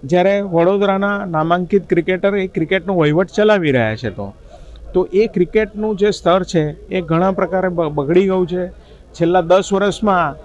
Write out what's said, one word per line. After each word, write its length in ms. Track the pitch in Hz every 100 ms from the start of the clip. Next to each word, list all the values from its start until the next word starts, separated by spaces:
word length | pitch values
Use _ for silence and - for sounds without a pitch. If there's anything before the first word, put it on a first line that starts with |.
જ્યારે 360 | 135 175 185 202
વડોદરાના 840 | 202 170 170 202 196 190 202 202
નામાંકિત 640 | 202 160 160 175 180 202 -
ક્રિકેટર 480 | 175 165 185 196 202
એ 100 | 190
ક્રિકેટનો 480 | - 160 190 175
વહીવટ 320 | 185 151 151 190
ચલાવી 460 | - 214 208 160
રહ્યા 240 | 127 110 110
છે, 140 | 117
તો, 240 | 98 101 - - - - - -
તો 140 | 185 185
એ 140 | 185 220
ક્રિકેટનું 720 | - 175 220 214 214 214 196
જે 140 | 208
સ્તર 320 | 190 175 185
છે, 440 | 175 175 151 147 -
એ 140 | 190
ઘણા 320 | 165 165 190
પ્રકારે 360 | 190 175 185 185
બ-, 200 | 170 160
બગડી 340 | 151 139 175
ગયું 240 | 196 185 180
છે. 220 | 180 180 - - - - -
છેલ્લા 200 | 165 185
દસ 320 | 165 185 190
વર્ષમાં 640 | 196 202 - 208 185 160 139